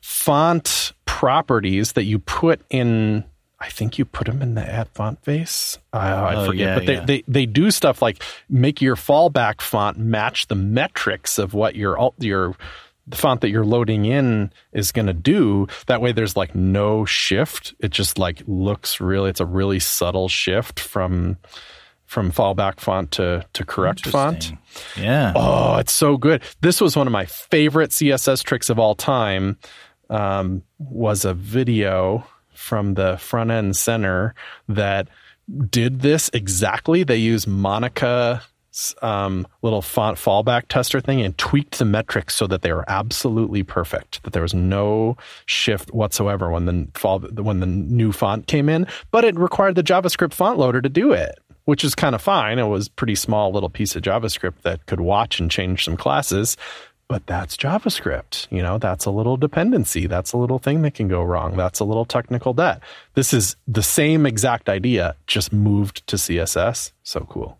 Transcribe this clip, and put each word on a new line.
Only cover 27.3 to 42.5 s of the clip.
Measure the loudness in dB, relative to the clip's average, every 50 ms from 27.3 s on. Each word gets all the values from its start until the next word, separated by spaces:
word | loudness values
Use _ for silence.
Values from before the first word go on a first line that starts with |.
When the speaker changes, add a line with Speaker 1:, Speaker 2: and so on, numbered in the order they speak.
| -10 -16 -4 _ 4 4 4 4 4 2 2 2
Speaker 1:
C | 0 2 2 2
S | 2 4 2
S | 2 0 0
tricks | 0 -2 -2 -2 0 0
of | 2 4
all | 4 4 2
time, | 2 0 0 2 2 2 2 0 0 0 -2 -2 _ -10 -20 -20 -20 -20 -20 _ _ _ _
um, | -4 -2 -2 0 0 0 -2 -2 -4 -6 -8 _ _ _
was | -14 -10 -6 -2 0 0 0 0 0
a | -2
video | -2 -4 -6 -2 -2 0 0 2 2 0 2 0 0 0 2 0 0 -2 -4 -8 -20 _ _ _ _
from | -18 -8 -4 -2 -2 0 0 0
the | 2 2 0 0
front | -2 -4 -4 -2 -2 0 0
end | 0 0 0 0 0
center | 0 0 0 0 0 0 0 2 2 0 -2 -4 -8 -20 -20 -20 -16 _ -4
that | -2 0 0 0 0 -2 -2 -4 _ -20 _ -20 -20 _ _ -12 -6 -4 -4 -2
did | 0 0 0 0 -2 2
this | 2 2 4 4 0 -2
exactly. | -4 -4 -2 -2 -2 0 0 0 0 0 0 2 2 2
They | 4 4 2
use | 4 4 2 2 2 0
Monica | 0 0 0 2 0 0 0 -2 -2 -2 -2 0 0 2 2 2 0 0 -2 -6 _ _ _ _ _
s-, | _ -8 -8 -8 -8 -6
um, | -4 -2 -2 0 -2 -2 -2 -4 -6 -8 _ _
little | -2 0 0 0
font | -2 -4 -4 -2 -2 -2 -2 -2
fallback | 0 2 2 2 2 2 0 0 -2 _
tester | -2 -2 0 0 -2 -2
thing | -2 0 0 0
and | 0 -2 -2 -4
tweaked | -2 0 0 0 0 _ -4 -2
the | 0
metrics | 2 2 0 0 -2 -4 -4 -4 -2 -4
so | -2 -2
that | -2